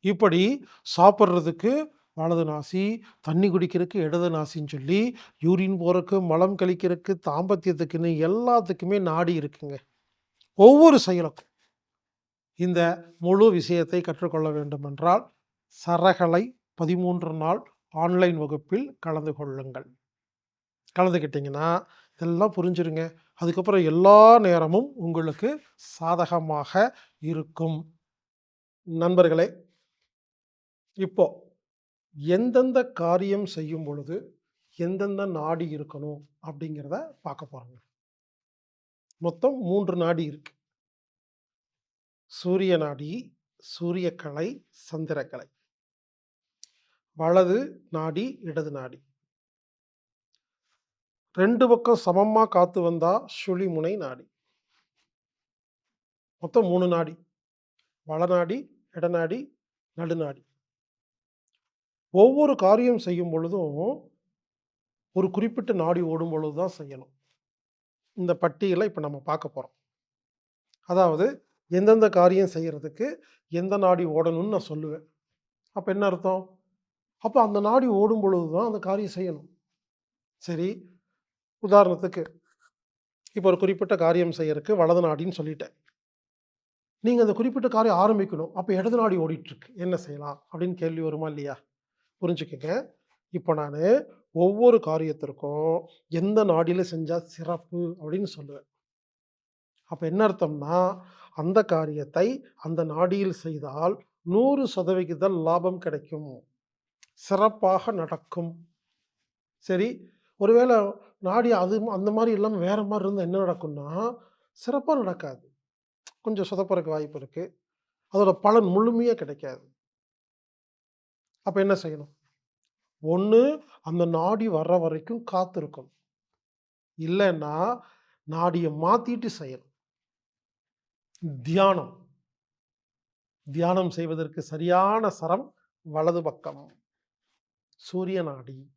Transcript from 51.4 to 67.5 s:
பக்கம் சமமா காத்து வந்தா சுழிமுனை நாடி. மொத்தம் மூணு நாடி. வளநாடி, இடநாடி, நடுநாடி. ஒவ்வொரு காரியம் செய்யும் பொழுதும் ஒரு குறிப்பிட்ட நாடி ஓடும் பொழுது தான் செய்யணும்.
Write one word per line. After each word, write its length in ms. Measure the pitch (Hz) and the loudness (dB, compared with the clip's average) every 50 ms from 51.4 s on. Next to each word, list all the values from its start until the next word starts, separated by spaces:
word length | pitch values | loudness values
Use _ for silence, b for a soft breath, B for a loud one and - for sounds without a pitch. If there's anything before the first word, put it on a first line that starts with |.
| 185 208 240 220 254 240 | 2 2 4 2 4 4
பக்கம் 320 | 240 233 233 240 233 - - | 4 4 4 2 2 2 2
சமமா 400 | 185 175 190 202 214 214 220 220 214 - | 0 2 2 2 4 4 2 2 4 4
காத்து 240 | 180 180 180 180 196 170 | 2 2 2 0 -2 -2
வந்தா 240 | 170 170 165 160 170 190 220 180 175 - - | 0 0 0 0 0 0 0 -4 -8 -16 -12
சுழிமுனை 500 | - 196 185 180 196 185 165 156 156 170 208 208 160 | -6 -6 -4 -2 -2 -4 -4 -4 -4 -4 -6 -6 -8
நாடி. 200 | 135 127 127 - _ _ _ _ _ _ _ _ _ _ _ _ _ _ _ _ _ _ _ _ _ _ _ _ _ _ _ _ _ _ _ _ _ _ _ _ _ _ _ _ _ _ _ 165 | -10 -12 -14 -20 _ _ _ _ _ _ _ _ _ _ _ _ _ _ _ _ _ _ _ _ _ _ _ _ _ _ _ _ _ _ _ _ _ _ _ _ _ _ _ _ _ _ _ -12
மொத்தம் 240 | 160 - - 214 180 | 0 0 2 2 2
மூணு 160 | 175 180 180 180 175 | 2 2 2 2 0
நாடி. 180 | 165 165 156 165 _ _ _ _ _ _ _ _ _ _ _ _ _ _ _ _ _ _ | 0 -2 -4 -8 _ _ _ _ _ _ _ _ _ _ _ _ _ _ _ _ _ _
வளநாடி, 500 | 151 156 160 175 180 180 175 175 165 214 277 285 _ _ _ _ _ _ | -10 -4 -4 -2 0 0 0 0 -2 -6 -10 -10 _ _ _ _ _ _
இடநாடி, 420 | 170 165 170 175 170 165 160 190 254 285 - _ _ _ _ _ _ _ _ _ | -6 -4 -2 -2 -2 -2 -4 -6 -8 -10 -16 _ _ _ _ _ _ _ _ _
நடுநாடி. 440 | 156 170 165 170 165 156 143 135 131 _ _ _ _ _ _ _ _ _ _ _ _ _ _ _ _ _ _ _ _ _ _ _ _ _ _ _ _ _ _ _ _ _ _ - | -10 -6 -6 -4 -6 -6 -8 -10 -14 _ _ _ _ _ _ _ _ _ _ _ _ _ _ _ _ _ _ _ _ _ _ _ _ _ _ _ _ _ _ _ _ _ _ 4
ஒவ்வொரு 400 | 185 208 254 269 285 302 294 269 - 190 | 6 6 6 6 4 2 2 2 2 4
காரியம் 360 | 190 208 220 247 247 240 226 - | 4 4 4 4 0 0 0 -2
செய்யும் 260 | 185 175 170 175 175 160 | -4 -4 -4 -4 -4 -4
பொழுதும் 440 | 160 165 170 190 196 170 151 143 147 175 226 285 294 - _ _ _ _ _ _ _ _ _ _ _ _ _ _ _ _ _ _ _ _ _ _ | -4 -4 -4 -6 -6 -6 -6 -6 -6 -6 -6 -6 -8 -12 _ _ _ _ _ _ _ _ _ _ _ _ _ _ _ _ _ _ _ _ _ _
ஒரு 120 | 185 185 185 185 | -2 -2 0 0
குறிப்பிட்ட 360 | 208 214 226 226 - 196 - 214 180 160 | -2 -4 -2 -4 -6 -4 -4 -2 -2 0
நாடி 180 | 165 175 175 175 160 | 0 0 0 0 -2
ஓடும் 220 | 160 160 165 170 160 | -2 -4 -4 -4 -4
பொழுது 200 | 156 156 151 147 151 | -4 -6 -6 -4 -4
தான் 160 | 180 185 180 - | -6 -6 -6 -12
செய்யணும். 320 | 151 139 139 131 135 _ _ _ _ _ _ _ _ _ | -18 -18 -18 -20 -20 _ _ _ _ _ _ _ _ _